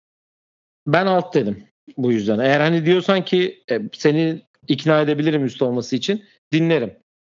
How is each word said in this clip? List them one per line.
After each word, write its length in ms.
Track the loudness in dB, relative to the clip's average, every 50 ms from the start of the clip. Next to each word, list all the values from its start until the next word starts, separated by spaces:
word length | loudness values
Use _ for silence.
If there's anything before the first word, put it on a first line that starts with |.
| _ _ _ _ _ _ _ _ _ _ _ _ _ _ _ _ _
Ben 200 | 0 0 2 2
alt 280 | 2 2 0 0 0 -2
dedim 340 | -2 0 -2 -4 -8 -12 _ _ _ _ -16 -8
bu 160 | -4 0 0
yüzden. 260 | 0 0 0 0 0 0
Eğer 220 | 2 2 2 2
hani 260 | 2 2 0 2 2
diyorsan 380 | 2 2 2 2 0 0 0 0
ki, 400 | 0 0 0 0 -2 -4 -10 _ -6
e, 100 | -6 -4 -6 -8
seni 500 | -6 -2 0 2 2 2 0 0 -2 -6 -10 _ _ _ _ -4
ikna 320 | -4 0 0 2 2 2
edebilirim 440 | 2 2 0 0 0 0 0 0 0
üst 180 | -4 -2 -2
olması 340 | -2 -2 0 -4 -4 -4 -6
için, 280 | -4 -2 -4 -4 -4 -8 _ _ _ _ _
dinlerim. 460 | 0 0 2 2 2 0 0 -4 -8 _ _ _ _ _ _ _ _